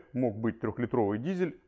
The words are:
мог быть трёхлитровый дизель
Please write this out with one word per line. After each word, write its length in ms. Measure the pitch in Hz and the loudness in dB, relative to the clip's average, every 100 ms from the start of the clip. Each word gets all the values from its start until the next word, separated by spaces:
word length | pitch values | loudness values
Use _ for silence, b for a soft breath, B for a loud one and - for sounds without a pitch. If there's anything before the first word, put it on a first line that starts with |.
| - | -4
мог 220 | 123 127 104 | 0 0 2
быть 240 | 113 - | -2 0
трёхлитровый 600 | 113 101 120 123 104 107 | -2 -2 0 2 2 2
дизель 420 | 139 185 180 - | -2 0 -2 -4